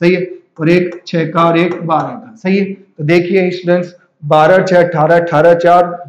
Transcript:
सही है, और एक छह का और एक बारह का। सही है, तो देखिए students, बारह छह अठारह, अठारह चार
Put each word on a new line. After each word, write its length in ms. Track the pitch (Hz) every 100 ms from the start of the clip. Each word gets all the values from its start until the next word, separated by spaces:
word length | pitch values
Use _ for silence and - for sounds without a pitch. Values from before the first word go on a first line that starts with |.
सही 140 | 175
है, 140 | 180 185 - _ -
और 80 | 156
एक 340 | 180 180 - -
छह 240 | 170 160
का 140 | 165
और 140 | 170 165
एक 280 | 175 175 165
बारह 220 | 156 131
का। 260 | 120 - -
सही 220 | 185 196
है, 60 |
तो 400 | 196 - _ -
देखिए 460 | 151 175 175 190 180
students, 440 | 175 175 180 180 - _ _
बारह 400 | 147 156 160 185
छह 180 | 185 180
अठारह, 360 | 170 165 156 170
अठारह 340 | 170 147 170
चार 300 | 170 170 175 175 170